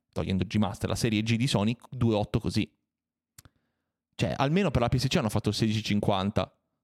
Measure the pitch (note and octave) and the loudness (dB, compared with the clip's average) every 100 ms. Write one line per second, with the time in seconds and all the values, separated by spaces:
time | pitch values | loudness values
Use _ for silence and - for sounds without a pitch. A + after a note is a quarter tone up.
0 | _ F2+ E2+ F#2 F2+ G#2+ F#2 - F#2 - | _ -6 -2 -2 0 0 0 -2 -4 -2
1 | B2+ G#2 A2+ A2+ C3 G2+ G#2+ A#2+ - B2 | 0 0 0 0 0 0 0 -2 -8 -2
2 | A#2 G#2 G#2 A#2 - A2 - _ _ _ | 0 0 0 -2 -2 -2 -2 _ _ _
3 | _ _ _ _ - _ _ _ _ _ | _ _ _ _ -20 _ _ _ _ _
4 | _ - F#2+ - C#3 F3 F#3 B2+ A#2+ C3 | _ -4 -4 0 0 2 2 2 2 0
5 | B2+ F3 A2 G#2 G#2+ G#2 A2+ G#2+ - G#2 | 0 0 0 0 -2 0 0 0 0 0
6 | - F#2+ G2 - - _ _ _ | 2 0 0 -2 -4 _ _ _